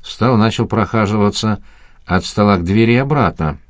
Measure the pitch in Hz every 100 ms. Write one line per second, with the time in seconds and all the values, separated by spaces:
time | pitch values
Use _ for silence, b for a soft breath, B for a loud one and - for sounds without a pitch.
0 | - - 117 117 110 - 110 110 104 113
1 | 101 107 104 101 107 101 b b b b
2 | - 92 - - 104 98 85 104 113 120
3 | 139 147 92 80 78 71